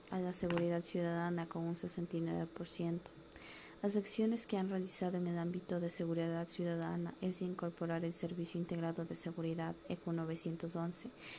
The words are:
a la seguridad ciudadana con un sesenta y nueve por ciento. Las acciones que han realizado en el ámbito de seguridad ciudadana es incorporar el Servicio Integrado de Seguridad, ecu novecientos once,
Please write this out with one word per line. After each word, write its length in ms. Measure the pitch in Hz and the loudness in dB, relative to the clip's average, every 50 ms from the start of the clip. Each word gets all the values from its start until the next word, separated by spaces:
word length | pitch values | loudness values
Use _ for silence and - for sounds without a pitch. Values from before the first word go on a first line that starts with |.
| - - | -10 -4
a 100 | - 185 | -2 0
la 120 | 185 180 | 0 0
seguridad 500 | 180 - - 175 170 170 175 170 170 170 | 0 0 2 2 4 4 4 4 4 2
ciudadana 640 | 170 - - 185 175 170 170 170 170 175 175 170 165 165 | 0 0 0 2 2 4 2 2 2 2 2 0 0 -2
con 160 | - 170 165 | -2 -2 0
un 120 | 170 170 | 0 0
sesenta 400 | 170 - 180 - - 170 175 - | 0 -2 -4 -2 -2 -2 -2 0
y 60 | 165 | 0
nueve 240 | 165 165 165 170 165 | 0 2 2 0 0
por 200 | 165 - - 175 | -2 -4 -8 -8
ciento. 460 | 165 - - 170 170 170 170 - - - - - - - - - - - - - - - - | -6 -4 -2 0 0 0 0 -2 -8 -14 -16 -16 -16 -16 -14 -12 -12 -12 -12 -12 -14 -10 -2
Las 160 | - 208 202 208 | 0 2 4 4
acciones 500 | 196 - - - 220 220 226 233 - - | 2 2 4 4 4 4 4 2 2 0
que 100 | - 196 | 2 2
han 120 | 190 190 | 2 2
realizado 480 | 196 190 185 185 - - 185 180 185 180 | 2 2 2 2 2 2 2 2 2 2
en 100 | 180 175 | 2 2
el 100 | 175 170 | 2 2
ámbito 440 | 170 170 175 180 - - 180 175 | 2 0 0 -2 -2 0 0 0
de 80 | 170 170 | 2 0
seguridad 580 | 170 - 175 165 165 165 165 165 165 165 170 165 | 0 0 2 2 2 2 2 2 2 0 0 -2
ciudadana 680 | - - 175 170 170 170 165 165 170 175 170 170 - - | 0 0 2 2 2 2 0 0 0 0 0 -2 -4 -2
es 220 | - 185 180 - | -2 -2 0 0
incorporar 640 | 185 180 180 185 - 170 170 - 170 165 165 165 170 | -2 -2 -2 0 -2 -2 -2 -2 0 0 0 2 0
el 80 | 170 170 | 0 0
Servicio 460 | - - 165 175 175 170 170 - 175 | 0 -2 -2 -2 -2 -2 -2 0 -2
Integrado 440 | 170 165 170 170 165 165 165 170 165 | 0 0 0 0 0 0 0 0 -2
de 120 | 165 170 | -2 -2
Seguridad, 600 | 165 - 170 165 170 165 165 165 170 165 165 170 - - - | -4 -2 -4 -2 0 0 0 0 0 0 -2 -2 -6 -4 -6
ecu 240 | 180 170 - 175 170 | -6 -4 -2 0 0
novecientos 640 | 170 160 160 165 165 - 170 165 165 - 165 170 170 | 0 0 0 -2 -2 0 -2 -2 0 -2 -2 0 0
once, 320 | 165 170 175 - - 247 - - - - - | 0 0 -2 -4 -8 -10 -10 -10 -10 -10 -10